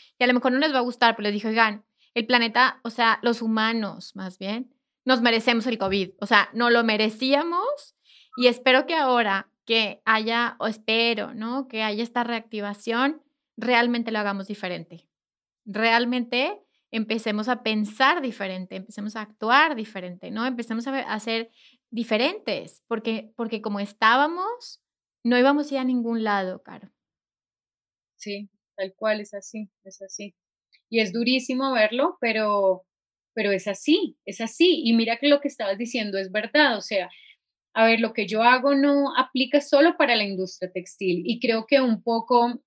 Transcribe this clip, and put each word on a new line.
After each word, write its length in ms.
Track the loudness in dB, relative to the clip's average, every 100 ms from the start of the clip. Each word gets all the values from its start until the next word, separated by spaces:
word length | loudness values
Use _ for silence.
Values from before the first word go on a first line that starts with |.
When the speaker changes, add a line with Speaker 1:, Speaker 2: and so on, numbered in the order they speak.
| _ -2
Speaker 1:
y 60 |
a 40 | 2
lo 60 |
mejor 200 | 2 2
no 60 | 2
les 140 | 0
va 40 | 0
a 40 |
gustar, 340 | -2 2 2 2
pero 80 |
les 100 | -2
dije, 160 | -4 -2
"Oigan, 360 | 2 2 0 -12 _ _
el 120 | -6 2
planeta, 540 | 2 4 2 2 2 -8
o 40 |
sea, 300 | 0 2 2
los 200 | 0 0
humanos 720 | 0 0 0 -2 -6 -10 -16 -12
más 220 | -12 -10
bien, 340 | -8 -8 -10 _ _ _ 0
nos 160 | 2
merecemos 460 | 4 2 2 0 0
el 100 | -2
covid. 340 | -2 -2 -4 -6
O 40 | 4
sea, 240 | 4 4
no 160 | 2 2
lo 140 | 4 4
merecíamos 1120 | 2 0 -2 0 0 0 -2 -4 -6 -10 _ _ _ _ 2
y 100 | 2
espero 380 | 4 4 4 4
que 80 | 0
ahora 560 | 2 2 2 -2 -6 _ -2
que 360 | 0 0 -4 0
haya, 500 | 0 0 -2 -2 -4
o 80 | -6
espero, 640 | -4 -2 0 2 0 -6
¿no? 340 | -8 -8 -6 -6
Que 140 | -6
haya 200 | -4 -4
esta 200 | -4 -4
reactivación, 1000 | -4 -4 -8 -10 -8 -8 -4 -2 -2 -2 _ _ _ -8
realmente 540 | 2 4 4 0 -2
lo 80 | -4
hagamos 280 | -2 -4 -8
diferente. 600 | -8 -8 -8 -12 -20 _ _ _ _ _ _ -10
Realmente 960 | -2 2 4 2 -2 -2 -2 -2 -4 _ _ _
empecemos 560 | -6 -4 -4 -2 -4 -2
a 140 | -2
pensar 580 | -2 -2 -2 2 2 2
diferente, 540 | -2 -6 -8 -8 -10 -12
empecemos 400 | -14 -12 -12 -10
a 60 |
actuar 540 | -12 -6 2 4 4 0
diferente, 540 | -8 -10 -12 -12 -10
¿no? 140 | -6 -6
Empecemos 400 | -6 -6 -6 -4
a 40 |
ver, 140 | -6 -4
a 120 | -6
ser 300 | -4 -4 -6 _ _ _ _
diferentes, 920 | -8 -2 0 0 -2 -6 -8 -8 -16 -8
porque, 440 | -6 -4 -6 -8 -10
porque 260 | -8 -6
como 180 | -6 -6
estábamos, 1040 | -8 2 4 6 2 0 -6 -8 -12 -20 _ _ _ _
no 140 | 0 4
íbamos 340 | 4 4 0
a 40 | -2
ir 40 |
a 40 |
ningún 400 | -2 -2 -2 -2
lado, 380 | 0 -2 -2 -8
Caro". 280 | -14 -20 -20 _ _ _ _ _ _ _ _ _ _ _ _ _
Speaker 2:
Sí, 320 | -12 -10 -12 _ _ -12
tal 160 | -12 -4
cual, 260 | -2 -2
es 120 | -6
así, 360 | -14 -14 -14 -14 _
es 180 | -20 -20
así. 340 | -18 -16 -16 -20 _ _ _ _ _
Y 100 | -2
es 140 | 0
durísimo 600 | 0 0 0 -2 -4 -2
verlo, 440 | 2 0 2 -2 -2
pero, 640 | -2 0 0 2 2 0 -4 _ _ _ _
pero 180 | -4 -2
es 160 | -2 -4
así, 500 | -4 2 2 0 -8 -14
es 160 | -10
así. 400 | -6 2 4 4 2
Y 80 |
mira 240 | 2 2 0
que 100 | 4
lo 140 | 4
que 60 | 2
estabas 300 | -4 -4 -4
diciendo 400 | -4 -6 -4 -4
es 140 | -4
verdad, 460 | -6 -2 2 2 0
o 40 |
sea, 280 | -4 -4 -4 -10 -20 _ _ _ _
a 120 | 2 4
ver, 140 | 4
lo 140 | 0
que 140 | -2 -4
yo 160 | 0
hago 320 | 4 4 4 2
no 400 | 4 2 2 0
aplica 440 | -2 0 2 2
solo 360 | 4 4 4 4
para 180 | 2 2
la 80 |
industria 480 | 0 -4 -6 -8 -10
textil, 500 | -8 -12 -6 -2 -2 -2
y 140 | -2
creo 260 | 0 -2 2
que 140 | 4
un 220 | 4 0
poco 580 | 0 -2 2 2 2 -2